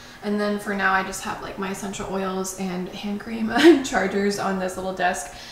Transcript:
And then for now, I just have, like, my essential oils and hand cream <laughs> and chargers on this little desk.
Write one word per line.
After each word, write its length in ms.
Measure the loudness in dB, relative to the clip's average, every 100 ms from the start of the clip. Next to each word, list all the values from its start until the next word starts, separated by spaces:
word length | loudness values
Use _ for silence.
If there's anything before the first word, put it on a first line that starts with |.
| -18 -8
And 160 | -2 0
then 180 | 0 0
for 140 | -2
now, 180 | 0 4
I 100 | 2
just 200 | 0 -4
have, 180 | -6 -8
like, 160 | -8 -6
my 120 | -6
essential 380 | -4 -6 -6 -4
oils 480 | -2 -2 -2 -4 -4
and 300 | -4 -4 -6
hand 320 | -6 -6 -6
cream 300 | -6 -4 0
<laughs> 40 |
and 300 | 6 8 8
chargers 540 | 6 0 0 2 2 2
on 200 | 0 0
this 180 | -2 -4
little 180 | -6
desk. 400 | 0 0 0 -6 -12 -14